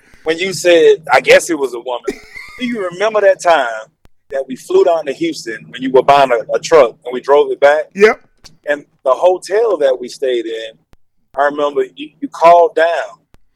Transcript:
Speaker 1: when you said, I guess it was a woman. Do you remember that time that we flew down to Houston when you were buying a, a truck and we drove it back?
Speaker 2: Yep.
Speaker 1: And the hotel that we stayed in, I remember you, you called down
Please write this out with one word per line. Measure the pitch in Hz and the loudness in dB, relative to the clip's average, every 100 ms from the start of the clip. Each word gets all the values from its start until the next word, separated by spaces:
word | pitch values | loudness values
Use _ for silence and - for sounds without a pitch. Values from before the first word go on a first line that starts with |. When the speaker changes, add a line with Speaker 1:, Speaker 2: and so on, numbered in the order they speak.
| _ _ | _ _
Speaker 1:
when | 156 165 | -6 -4
you | 190 | -6
said, | 165 180 170 151 135 - | -2 2 4 4 2 2
I | 135 | 0
guess | 127 180 - | 4 2 2
it | 156 | -4
was | 131 | -6
a | 117 | -8
woman. | 123 120 - - - - - - | -10 -10 -10 -12 -18 -20 -20 -12
Do | 247 | -10
you | 233 180 | -8 -8
remember | 175 214 214 | -4 -2 2
that | 196 180 | 2 2
time | 175 160 120 110 110 _ _ _ _ | 2 2 0 -6 -14 _ _ _ _
that | 135 131 | -10 -10
we | 127 | -14
flew | - 185 | 0 2
down | 190 165 143 | 4 2 -4
to | |
Houston | 127 165 151 113 107 - | -6 -8 -8 -12 -14 -16
when | 123 | -10
you | 131 | 0
were | 127 | 0
buying | 123 143 135 | 2 2 2
a, | 117 113 | 0 -4
a | 113 | -8
truck | - 165 117 - | 2 4 4 0
and | 123 | -12
we | 123 | -10
drove | 127 143 139 | 0 0 0
it | 123 | 0
back? | 143 151 151 | 2 0 -4
Speaker 2:
Yep. | 190 214 - _ _ - _ 147 | 0 0 0 _ _ -20 _ -6
Speaker 1:
And | 147 - _ | -6 -8 _
the | 135 | -2
hotel | 123 175 180 - 202 233 170 | 0 0 0 -4 -2 -2 0
that | 139 127 | 0 -2
we | 120 | -8
stayed | - 131 123 113 | -6 -4 -4 -6
in, | 113 110 113 _ _ _ _ _ - | -10 -14 -18 _ _ _ _ _ -4
I | |
remember | 143 147 147 139 131 | -4 -2 -4 -4 -6
you, | 131 151 _ | -10 -20 _
you | 139 | -16
called | - 165 175 165 | 2 4 6 4
down | 160 165 160 110 - _ _ _ | 0 -2 -2 -8 -16 _ _ _